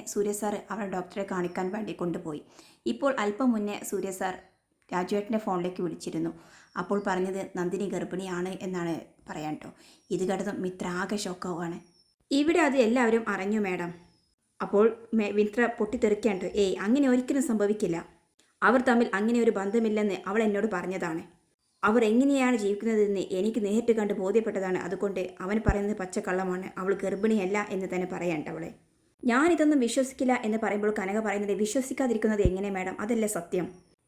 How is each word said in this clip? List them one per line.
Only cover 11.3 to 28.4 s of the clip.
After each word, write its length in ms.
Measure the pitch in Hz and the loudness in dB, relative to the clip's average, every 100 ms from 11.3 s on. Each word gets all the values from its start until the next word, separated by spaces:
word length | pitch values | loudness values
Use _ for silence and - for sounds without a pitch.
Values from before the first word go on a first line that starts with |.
| 185 185 170 170 170 - _ _ _ - | -8 -6 -6 -6 -8 -12 _ _ _ -2
"ഇവിടെ 280 | 277 294 339 | 0 2 4
അത് 180 | 294 262 | 4 4
എല്ലാവരും 460 | 220 254 226 226 220 | 4 4 4 2 0
അറിഞ്ഞു 320 | 190 196 214 | -4 -2 0
മേഡം." 320 | 196 180 175 170 - _ _ _ _ - | 0 -2 -4 -10 -16 _ _ _ _ -10
അപ്പോൾ 260 | 202 202 226 220 - | 0 4 4 2 -2
മെ-, 200 | 220 208 | 0 2
മിത്ര 280 | 202 208 240 233 | 2 2 2 0
പൊട്ടിത്തെറിക്കുകയാണ് 680 | - 214 240 214 208 233 190 | 0 -2 0 2 2 2 0
ട്ടോ. 80 | 180 208 | -2 0
"ഏയ്, 180 | 196 185 | 2 0
അങ്ങനെ 260 | 196 277 269 | 2 4 6
ഒരിക്കലും 340 | 254 254 285 | 4 2 0
സംഭവിക്കില്ല. 540 | 254 220 202 214 185 165 - _ _ _ _ _ | 2 2 2 2 -2 -2 -6 _ _ _ _ _
അവർ 180 | 202 254 | 6 6
തമ്മിൽ 260 | 254 247 233 | 6 4 4
അങ്ങനെ 240 | 190 214 240 | 2 2 2
ഒരു 100 | 226 | 2
ബന്ധമില്ലെന്ന് 680 | 202 196 233 220 214 208 180 - | 0 0 2 2 2 0 -2 -2
അവൾ 160 | 208 | 0
എന്നോട് 240 | 220 202 214 | 2 2 0
പറഞ്ഞതാണ്. 540 | 185 175 185 170 165 196 _ _ _ _ _ | -2 -4 -4 -4 -4 -8 _ _ _ _ _
അവർ 180 | 202 226 | 2 4
എങ്ങനെയാണ് 520 | 220 233 277 277 254 240 | 6 6 6 4 4 2
ജീവിക്കുന്നതെന്ന് 680 | 202 202 214 214 202 196 - | 0 0 0 2 2 2 -2
എനിക്ക് 280 | 185 214 220 | 0 0 0
നേരിട്ട് 300 | 202 214 233 | 0 2 2
കണ്ട് 200 | 220 208 | 2 2
ബോധ്യപ്പെട്ടതാണ്. 640 | 208 185 220 220 196 190 180 | 0 0 2 2 0 -2 -2
അതുകൊണ്ട് 420 | 175 190 202 196 180 - | -4 -4 -4 -2 -6 -6
അവൻ 180 | 185 214 | -4 0
പറയുന്നത് 360 | 220 202 202 208 | 2 0 0 -2
പച്ചക്കള്ളമാണ്. 720 | 185 214 190 185 185 180 190 - | -4 -4 -2 -2 -2 -4 -6 -4
അവൾ 140 | 190 | -2
ഗർഭിണിയല്ല 640 | 185 190 196 220 220 185 208 208 | -2 -2 0 2 2 2 -2 -2
എന്ന് 180 | 190 185 | -4 -4
തന്നെ 220 | 185 180 | -4 -4
പറയാൻ 320 | 185 175 151 | -4 -2 -2